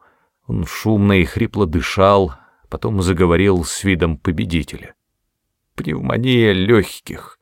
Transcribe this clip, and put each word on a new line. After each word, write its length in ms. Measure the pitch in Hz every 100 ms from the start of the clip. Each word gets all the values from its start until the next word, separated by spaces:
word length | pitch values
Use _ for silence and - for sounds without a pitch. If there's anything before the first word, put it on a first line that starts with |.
| _ _ _ _ -
Он 180 | 110 85
шумно 540 | - 110 110 101 95
и 60 | 85
хрипло 420 | - 113 104 92
дышал, 640 | 85 - - 98 101 95 - _ _ -
потом 320 | 80 117 101
заговорил 640 | 90 87 90 85 101 90 80
с 180 | -
видом 340 | 98 90 85 80
победителя. 760 | - 82 101 80 - - - - _ _ _ _ _ _ _ -
«Пневмония 760 | - - 131 - 127 123 110
лёгких. 880 | 95 98 113 90 - - 85 - -